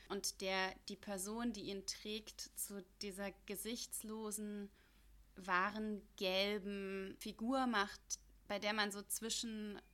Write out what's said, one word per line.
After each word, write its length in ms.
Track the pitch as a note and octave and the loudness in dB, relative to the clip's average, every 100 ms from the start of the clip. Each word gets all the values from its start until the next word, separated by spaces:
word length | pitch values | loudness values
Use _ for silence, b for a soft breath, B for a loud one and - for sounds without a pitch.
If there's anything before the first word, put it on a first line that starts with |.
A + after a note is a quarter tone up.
| b | b
und 320 | G3 - - | -2 -2 -2
der 340 | F#3+ F#3+ F#3+ - - | 0 2 2 -2 -10
die 80 | G3 | -10
Person, 560 | - G3 F#3+ A3 A#3+ | -6 -4 -4 -2 -2
die 160 | G#3 F3+ | -2 -4
ihn 160 | G3 F#3 | -4 -6
trägt, 560 | - G#3+ A3 A3 - - - | -6 -6 -6 -8 -12 -10 -6
zu 240 | - G3+ F#3 - | -6 -6 -10 -8
dieser 300 | G3+ F#3 G3 - - | -6 -4 -6 -6 -8
gesichtslosen, 1200 | G3 G#3+ A#3+ - - G#3+ A3 G#3+ G#3 G#3 G#3 G3+ b b b b - - - | -6 -4 -4 -6 -6 -6 -6 -4 -4 -4 -6 -8 b b b b -20 -20 -2
wahren 640 | F#3 F3+ G3 G#3 G#3+ G#3 - - | 6 8 6 4 0 -2 -6 0
gelben 1000 | F#3 F#3+ G3+ G#3 G3 G3+ G3 G3 F#3+ - | 4 6 4 2 0 -2 -2 -2 -4 -6
Figur 480 | A2 - B2+ C4 B3+ | -8 -2 2 4 6
macht, 520 | A2+ G#2 - - - - - - | 4 2 -2 -8 -8 -8 -16 -4
bei 120 | G3+ | -2
der 140 | G#3 | 2
man 180 | G#3+ G#3 | 2 2
so 120 | G3 | 0
zwischen 760 | G3+ - A3+ A3 A#3 G#3+ G#3+ G3+ - | -4 -4 -2 -2 -2 -4 -6 -8 -12